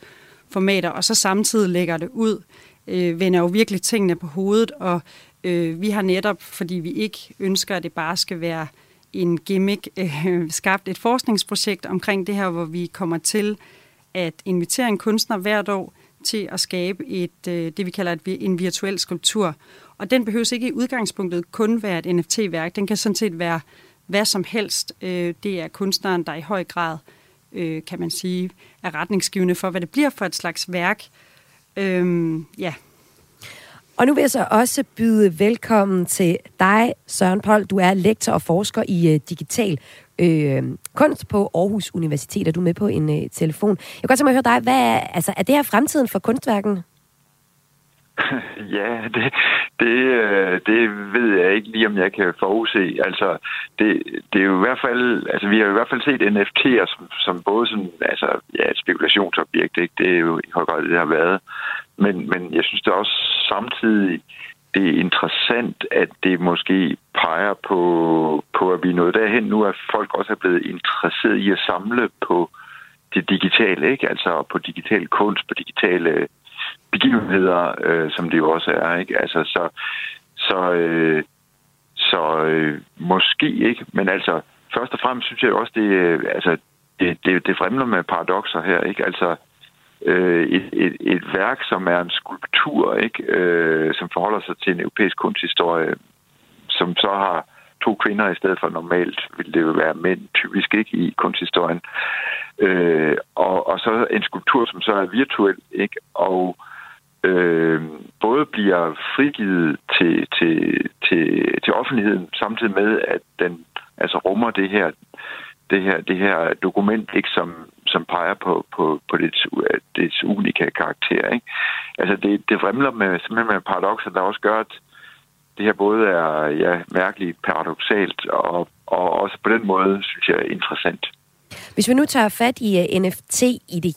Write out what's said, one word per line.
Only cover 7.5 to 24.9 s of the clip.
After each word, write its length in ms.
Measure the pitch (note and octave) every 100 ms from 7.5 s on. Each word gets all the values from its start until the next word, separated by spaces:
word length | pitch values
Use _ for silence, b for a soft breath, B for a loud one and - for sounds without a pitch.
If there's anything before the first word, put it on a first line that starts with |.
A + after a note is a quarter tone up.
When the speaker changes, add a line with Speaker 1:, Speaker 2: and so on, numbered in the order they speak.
| F#3+ - F#3
Speaker 1:
at 60 |
det 100 | E3
bare 240 | - D#3+ F#3
skal 240 | - F3
være 260 | E3 E3 D#3 b b b b
en 260 | F#3+ F3 E3+
gimmick, 500 | - F#3+ G3 G#3 - -
øh, 520 | F3+ C#3+ F3+ F3 D#3+
skabt 380 | - G3 G3 F#3+
et 100 | F#3
forskningsprojekt 880 | A#3 B3 - G#3 - G#3 G#3+ F#3 F3+
omkring 400 | F#3 - G3 F3+
det 80 |
her, 160 | G3+ F#3
hvor 140 | E3+
vi 220 | D#3+ F3 E3+
kommer 320 | - F3 E3
til 400 | - G#3+ G#3 G#3 b b b b b
at 200 | F#3 E3+ -
invitere 440 | G3 F3+ E3+ - A#3+
en 100 | G3+
kunstner 400 | A3 G#3+ - G3+
hvert 300 | G3+ G#3+ G3+
år 240 | G3 - _ b b
til 240 | - G#3+ F#3+
at 80 | F#3
skabe 460 | - F#3 F3+ F#3+ C4
et, 420 | F#3+ F3 _ F3+
øh, 240 | F3 E3 D#3+
det, 100 | F3+
vi 40 |
kalder 220 | G3 F3
et 140 | E3 F#3
vi-, 180 | F#3
en 140 | G3+ F3
virtuel 400 | F3+ - G3 F#3+
skulptur. 560 | - F3+ - G#3+ F3+ D3 b b b b
Og 120 | G3
den 140 | B3+
behøves 280 | A3 A#3 A#3
ikke 160 | A#3+ B3
i 40 |
udgangspunktet 800 | - B3 B3+ G3+ - F#3 F3 -
kun 300 | - G#3+ A#3
være 160 | G3+ E3+
et 180 | D#3 F3
N 60 |
F 40 | D#3+
T-værk. 500 | - G3+ D#3+ E3 -
Den 100 | G3+
kan 100 | G#3
sådan 180 | A3
set 240 | F#3+ G#3+ E3
være 220 | E3+ E3 - b b b -
hvad 180 | G3+
som 200 | G#3+ F#3 -
helst. 440 | A3+ G3+ - -